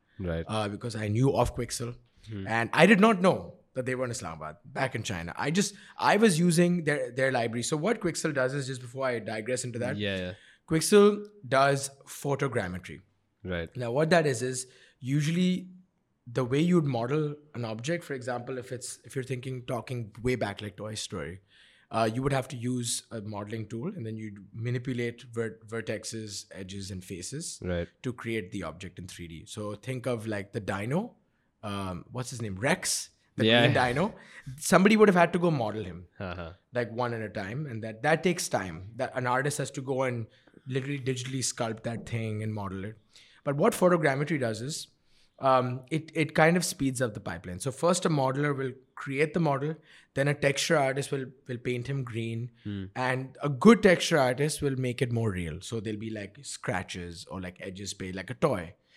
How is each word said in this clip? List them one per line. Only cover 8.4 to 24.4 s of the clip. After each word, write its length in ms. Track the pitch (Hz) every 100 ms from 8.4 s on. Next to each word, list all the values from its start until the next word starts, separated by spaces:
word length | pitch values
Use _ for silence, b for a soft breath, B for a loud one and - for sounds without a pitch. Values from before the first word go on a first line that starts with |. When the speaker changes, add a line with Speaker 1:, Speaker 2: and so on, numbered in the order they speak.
| 127 143
Speaker 2:
is, 120 | 127
just 140 | 131
before 240 | 123 131 131
I 140 | 117
digress 440 | 104 110 107 123
into 160 | 123 117
that, 180 | 120 101
Speaker 1:
Yeah, 200 | 104 95
yeah. 160 | 90 90 B B -
Speaker 2:
Quixel 600 | 160 156 208 202 208 - - 127
does 440 | 131 139 139 117 - -
photogrammetry. 920 | - 143 139 139 117 95 90 - 73 - _ _ _
Speaker 1:
Right. 260 | 92 87 82 -
Speaker 2:
Now, 140 | 120
what 180 | 123 160
that 160 | 175 147
is, 160 | 120
is 260 | 127 127 - B B B
usually 680 | 123 143 151 170 180 185 - - _ _ _ _ -
the 100 | 120
way 160 | 123 139
you'd 260 | 175 180 147
model 500 | 120 120 151 151 147 -
an 100 | 113
object, 400 | 117 110 123 170
for 100 | 170
example, 440 | 135 120 120 123 131
if 140 | 113
it's, 280 | 123 - - -
if 100 | 139
you're 80 |
thinking, 400 | 123 127 131 127 120
talking 460 | 123 - 123 107 -
way 140 | 120 123
back, 260 | 107 98
like 140 | 104 -
Toy 200 | 104 110
Story, 440 | - 95 73 92 _ b b b b
uh, 180 | 113 113
you 80 | 117
would 120 | 135
have 160 | 135 123
to 80 | 123
use 460 | 120 127 120 - -
a 100 | 117
modeling 440 | 104 104 104 113 104
tool, 200 | 113 151
and 180 | 208 113
then 120 | 110
you'd 260 | 110 101